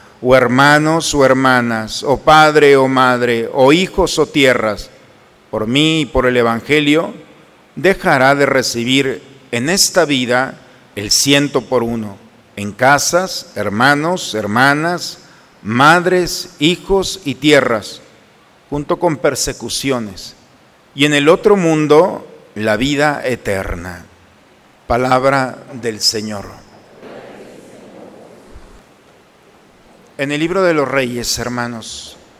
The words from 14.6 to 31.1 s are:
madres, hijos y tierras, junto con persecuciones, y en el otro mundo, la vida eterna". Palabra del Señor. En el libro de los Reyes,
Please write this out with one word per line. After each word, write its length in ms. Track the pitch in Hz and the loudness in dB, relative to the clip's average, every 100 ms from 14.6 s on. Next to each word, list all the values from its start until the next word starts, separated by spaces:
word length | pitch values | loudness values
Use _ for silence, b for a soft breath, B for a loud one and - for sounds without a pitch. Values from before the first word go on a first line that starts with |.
| 135 143 165 175 - - b b b b | 2 2 -2 -6 -10 -16 b b b b
madres, 880 | 101 120 147 175 175 180 165 - - - | -6 2 4 4 2 0 0 -6 -12 -2
hijos 600 | 151 170 - 196 180 - 139 | -2 -2 -2 -2 -2 -8 -8
y 100 | 117 | -2
tierras, 640 | 151 143 123 110 - - - _ _ _ _ _ - | 2 4 2 -2 -6 -16 -20 _ _ _ _ _ -12
junto 280 | 147 143 170 | -10 -6 -2
con 200 | 175 143 | -2 0
persecuciones, 1160 | 156 131 - - 117 - 139 127 107 90 - - _ _ _ _ _ 139 | -2 -2 -6 -8 -8 -6 -4 -4 -6 -14 -20 -20 _ _ _ _ _ -2
y 80 | |
en 100 | 147 | 0
el 140 | 147 143 | 2 4
otro 300 | 180 214 202 | 4 4 2
mundo, 680 | 170 156 151 151 190 - - - - 101 | 2 0 4 4 4 0 -12 -20 -16 -6
la 220 | 110 107 | -2 0
vida 440 | 135 143 151 139 127 | 0 0 0 -2 -4
eterna". 800 | 117 113 95 90 90 90 87 - _ _ _ _ _ _ _ - | -6 -4 -6 -6 -10 -12 -16 -20 _ _ _ _ _ _ _ -4
Palabra 800 | 120 127 127 135 139 127 107 - 135 | -2 0 2 2 0 -2 -8 -16 -10
del 180 | 117 104 | -8 -8
Señor. 460 | - 110 107 101 95 - - - _ - - - - - - - - - - - - - - - - - - - _ _ _ _ _ _ _ _ _ _ _ _ _ - | -8 -8 -8 -10 -12 -18 -20 -20 _ -20 -20 -20 -20 -20 -20 -20 -20 -20 -20 -20 -20 -20 -20 -20 -20 -20 -20 -20 _ _ _ _ _ _ _ _ _ _ _ _ _ -10
En 140 | 139 | -6
el 80 | 147 | -4
libro 240 | 165 185 | -2 0
de 100 | 185 | 0
los 140 | 156 131 | 0 0
Reyes, 500 | 135 123 | -2 -2